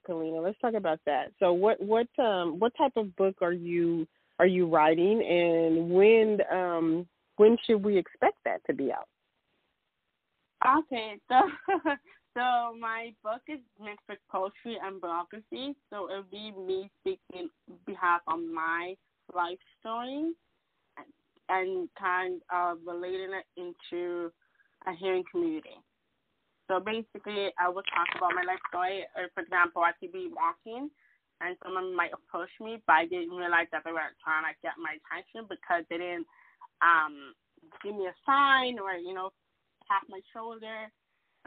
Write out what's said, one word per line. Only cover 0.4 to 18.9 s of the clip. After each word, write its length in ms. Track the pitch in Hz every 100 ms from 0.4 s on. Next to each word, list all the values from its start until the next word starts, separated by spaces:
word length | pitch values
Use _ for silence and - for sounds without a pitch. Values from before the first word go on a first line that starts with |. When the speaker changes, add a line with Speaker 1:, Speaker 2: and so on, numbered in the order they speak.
Speaker 1:
Let's 180 | 175 208
talk 140 | 247 226
about 240 | 175 160 -
that. 260 | 139 - -
So 120 | 185
what, 280 | 175 208 -
what, 260 | 202 226 240 -
um, 400 | 233 185 170 165
what 120 | 226 -
type 160 | 277 233
of 200 | 208 -
book 180 | 190 190
are 100 | 175
you, 540 | 175 170 175 170 170 160 _ _ -
are 80 | 185
you 200 | 180 175
writing, 540 | 160 156 165 185 220
and 680 | - 175 170 165 165 165 170
when, 480 | 180 208 226 220 208 -
um, 560 | 180 180 165 160 165 175 _ _ -
when 220 | 214 233 -
should 180 | 214
we 140 | 208 196
expect 400 | - - 392 - -
that 160 | 92 -
to 60 |
be 180 | 135 135
out? 160 | - - _ _ _ _ _ _ _ _ _ _ _ _ _ _ - 254
Speaker 2:
Okay, 500 | 285 311 247 220 208 -
so, 80 | 254 392 - -
<laughs> 220 | 381 311 285 _ _ _
so 420 | 240 254 240 233 226
my 320 | 233 226 233 220
book 180 | 214 240 -
is 100 | 302 240 _
mixed 280 | 208 208 -
with 120 | 202 _
poetry 460 | 190 190 - 233 220
and 200 | 190 190
biography, 760 | 175 170 175 214 214 240 277 277 -
so 200 | 208 175
it'll 140 | 196 190
be 200 | 202 214
me 380 | 190 185 190 196 _
speaking 480 | 381 381 _ 370 349 _ -
on 60 | 175 -
behalf 360 | 190 180 175 -
of 120 | 165
my 560 | 165 160 165 170 180